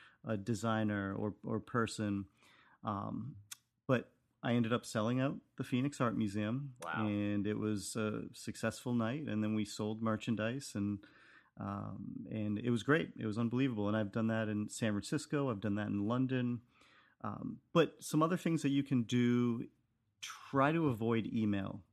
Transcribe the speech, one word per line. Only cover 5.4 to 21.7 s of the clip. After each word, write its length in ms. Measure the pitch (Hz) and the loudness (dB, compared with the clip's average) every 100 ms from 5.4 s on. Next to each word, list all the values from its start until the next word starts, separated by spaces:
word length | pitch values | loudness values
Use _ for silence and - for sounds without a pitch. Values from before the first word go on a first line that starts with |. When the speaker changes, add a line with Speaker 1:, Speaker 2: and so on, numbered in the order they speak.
| - - | -10 -8
Speaker 1:
the 60 | |
Phoenix 380 | 135 123 143 - | -2 0 0 0
Art 160 | 120 113 | 0 2
Museum, 560 | 107 107 107 131 143 123 | 0 0 -2 -2 -6 -8
Speaker 2:
Wow. 220 | 82 78 107 | -6 -2 0
Speaker 1:
and 400 | 104 101 104 101 | 0 0 0 0
it 100 | 107 | 0
was 380 | 107 104 101 117 | 0 -2 -4 -2
a 280 | 107 113 - | -2 -2 -8
successful 600 | - - - 113 - 127 | -10 -10 -4 -4 -4 -2
night. 300 | 120 113 147 127 | 0 0 -2 -2
And 140 | 107 | -2
then 120 | 107 107 | 0 0
we 80 | |
sold 380 | 104 - 107 110 | -2 -2 -4 -2
merchandise, 680 | 113 107 - 107 110 135 - 107 | 0 0 0 0 0 -4 -6 -2
and, 240 | 101 101 - - - - _ - | 0 -2 -6 -20 -20 -20 _ -10
um, 680 | 104 101 104 98 - - 113 | -6 -6 -6 -8 -10 -10 -8
and 300 | 110 107 104 | -4 -2 0
it 120 | 120 | 0
was 120 | 117 | 2
great. 280 | 131 160 180 - | 4 4 2 -4
It 80 | 110 | -4
was 120 | 104 | -2
unbelievable. 500 | 117 123 135 107 101 | 0 2 0 0 0
And 80 | 110 | 2
I've 160 | 101 | 0
done 160 | 117 113 | 0 0
that 220 | 110 107 | 0 0
in 180 | 104 104 | -2 -4
San 220 | - 110 | -2 0
Francisco. 580 | 101 - 151 - 151 135 | 0 0 -4 0 0 0
I've 120 | 104 | 0
done 140 | 104 101 | 0 0
that 120 | 104 | 0
in 200 | 101 104 | 0 2
London. 520 | 123 127 131 123 120 - _ - - _ _ | 2 2 2 0 -2 -8 _ -20 -20 _ _
Um, 360 | 110 107 - - - | -8 -6 -8 -10 2
but 220 | 170 147 - | 4 4 0
some 220 | - 151 | -2 2
other 160 | 165 180 | 4 2
things 260 | 175 160 | 2 2
that 60 | 139 | 2
you 140 | 139 | 2
can 200 | 139 127 | 2 0
do: 640 | 113 123 120 120 120 117 - _ _ _ _ _ | 2 4 4 4 2 0 -6 _ _ _ _ _
try 500 | - - - 139 139 | -14 -14 -2 4 4
to 160 | 165 151 | 4 2
avoid 360 | 110 113 113 - | 2 2 2 2
email. 540 | 113 107 98 98 | 2 2 2 -2